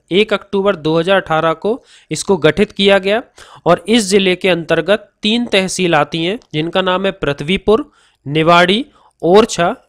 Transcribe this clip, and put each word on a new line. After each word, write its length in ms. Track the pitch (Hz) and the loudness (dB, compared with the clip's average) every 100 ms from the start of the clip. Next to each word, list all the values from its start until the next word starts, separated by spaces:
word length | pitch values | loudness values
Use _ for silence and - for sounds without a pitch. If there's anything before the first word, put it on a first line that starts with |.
| - | -4
एक 220 | 180 214 | -2 0
अक्टूबर 420 | 202 - 196 196 175 | -4 -4 -2 -2 -2
दो 200 | 151 165 | -2 -2
हज़ार 240 | 170 196 | 0 0
अठारह 320 | - 160 160 160 | 0 -2 0 -2
को 260 | 202 262 _ _ - | -4 -6 _ _ -12
इसको 260 | 156 - 185 | -6 -4 0
गठित 340 | 151 151 208 | 2 2 -2
किया 260 | - 196 196 | 0 2 2
गया। 220 | 190 220 - _ - - 165 | 2 -4 -6 _ -20 -4 0
और 180 | 175 - | 0 2
इस 180 | 240 190 | 0 2
जिले 300 | 202 190 180 | 0 2 0
के 140 | 190 | 0
अंतर्गत 600 | 170 156 165 160 214 - _ | -2 -2 -2 0 -2 -4 _
तीन 220 | 214 233 240 | -2 -2 0
तहसील 480 | 196 185 - 180 156 | -2 -2 -2 0 0
आती 280 | 147 165 170 | 0 -4 -4
हैं, 120 | 226 - | -6 -8
जिनका 280 | 151 165 190 | -6 -4 -2
नाम 240 | 185 185 196 | -2 -2 -4
है 60 | |
पृथ्वीपुर, 760 | 190 147 143 147 190 208 226 302 _ _ _ 135 | -4 -6 -4 -4 -2 0 0 -2 _ _ _ -6
निवाड़ी, 600 | 156 160 175 180 214 285 _ _ _ | 0 4 4 4 0 -4 _ _ _
ओरछा। 540 | 165 202 226 - 175 254 | 2 4 4 0 -4 -4